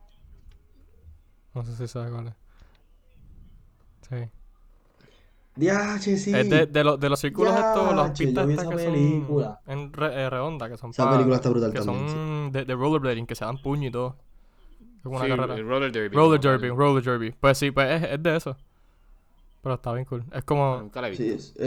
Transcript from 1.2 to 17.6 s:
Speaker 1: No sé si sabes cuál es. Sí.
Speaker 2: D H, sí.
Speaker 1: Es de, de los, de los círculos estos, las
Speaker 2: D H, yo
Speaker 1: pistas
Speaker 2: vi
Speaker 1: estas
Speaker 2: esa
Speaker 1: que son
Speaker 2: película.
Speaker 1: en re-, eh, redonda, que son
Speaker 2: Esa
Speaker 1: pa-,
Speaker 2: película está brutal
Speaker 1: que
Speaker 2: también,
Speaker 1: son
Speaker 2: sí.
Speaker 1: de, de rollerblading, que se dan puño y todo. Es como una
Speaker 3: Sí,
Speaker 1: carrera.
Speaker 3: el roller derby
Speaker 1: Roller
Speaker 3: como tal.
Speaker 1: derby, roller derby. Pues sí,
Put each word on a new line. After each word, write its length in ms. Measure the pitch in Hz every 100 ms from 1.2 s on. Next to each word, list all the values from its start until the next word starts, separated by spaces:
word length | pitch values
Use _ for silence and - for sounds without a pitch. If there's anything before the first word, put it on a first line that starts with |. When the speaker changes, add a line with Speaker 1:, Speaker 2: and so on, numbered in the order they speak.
| _ _ _
Speaker 1:
No 100 | 127
sé 120 | 117 117
si 100 | 120
sabes 220 | 123 117
cuál 180 | 117 117
es. 60 | 110 - - - _ _ _ _ - - - - - - _ _ _ -
Sí. 220 | 123 117 - - _ - _ _ _ - _ _ _ _
Speaker 2:
D 160 | - 165
H, 460 | 202 208 208 202 196
sí. 180 | 202
Speaker 1:
Es 140 | 202 208
de, 180 | 156 156
de 180 | 151
los, 140 | 147 139
de 120 | 143
los 100 | 139
círculos 340 | 147 - -
estos, 400 | 226 220 214 185
las 120 | 160 147
Speaker 2:
D 40 |
H, 120 | 143
yo 20 | 139
Speaker 1:
pistas 180 | 123 143
Speaker 2:
vi 60 |
Speaker 1:
estas 120 | 147 165
Speaker 2:
esa 100 | 170
Speaker 1:
que 60 |
son 80 | 170
Speaker 2:
película. 640 | 151 147 156 139 147 113 - -
Speaker 1:
en 260 | 139 143
re-, 220 | 143 151 135
eh, 80 | 131
redonda, 380 | 127 147 156 113
que 60 | 120
son 120 | 120
Speaker 2:
Esa 140 | 123
Speaker 1:
pa-, 60 | 135
Speaker 2:
película 240 | 135 131 127
está 140 | 127
brutal 220 | 120 113
Speaker 1:
que 60 | 107
Speaker 2:
también, 280 | 104 123 143
Speaker 1:
son 360 | 156 156 151 143
Speaker 2:
sí. 40 |
Speaker 1:
de, 120 | 135
de 100 | 127
rollerblading, 520 | 127 139 156 131 117 117
que 80 |
se 100 | 113
dan 160 | 107 135
puño 280 | 139 147 135
y 20 |
todo. 260 | 120 127 131 - - - _ - - - -
Es 60 |
como 140 | 127 131
una 80 | 131
Speaker 3:
Sí, 40 |
Speaker 1:
carrera. 240 | 127 - 110
Speaker 3:
el 100 | 110
roller 240 | 131 135
derby 220 | 113 107 135
Speaker 1:
Roller 240 | 160 156
Speaker 3:
como 120 | 139
tal. 80 | 131
Speaker 1:
derby, 160 | 123 123
roller 260 | 143 135
derby. 280 | 127 120 113 -
Pues 200 | 139
sí, 120 | 135